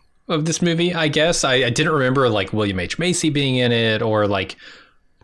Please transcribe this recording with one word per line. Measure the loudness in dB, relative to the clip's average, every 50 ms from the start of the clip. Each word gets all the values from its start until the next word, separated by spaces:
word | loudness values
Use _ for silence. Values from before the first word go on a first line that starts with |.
| _ _ _ _ _ -4
of | -4 -2 -2
this | -2 -2 -2 0
movie, | 0 0 0 0 -2 0
I | 0 -2 0
guess. | 2 2 2 2 2 0 0
I, | 2 2
I | 2 2 0
didn't | 0 0 0 0 0
remember, | 0 0 2 2 2 2 2
like, | 2 0 -2 -2 -2
William | -2 0 0 -2 -2
H. | -4 -6 -4 -2
Macy | -2 -2 -2 0 -2 -2
being | 0 0 0 0 0
in | 0 2 2 2
it, | 2 2 0 0 0
or, | 0 0 2 2 2 2
like, | 0 -2 -2 -4 -8 -14 -20 -20 -20 -20 -20 -20 _ _ _ _ _ _